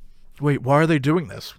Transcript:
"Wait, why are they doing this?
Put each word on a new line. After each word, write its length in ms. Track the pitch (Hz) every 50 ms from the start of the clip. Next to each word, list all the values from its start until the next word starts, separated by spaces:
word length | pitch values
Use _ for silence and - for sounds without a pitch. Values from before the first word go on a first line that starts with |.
| - - - - - - - -
"Wait, 220 | 143 147 139 -
why 120 | 117 127 143
are 100 | 147 165
they 120 | 160 165 143
doing 300 | 127 143 160 180 151 95
this? 260 | 101 113 - - -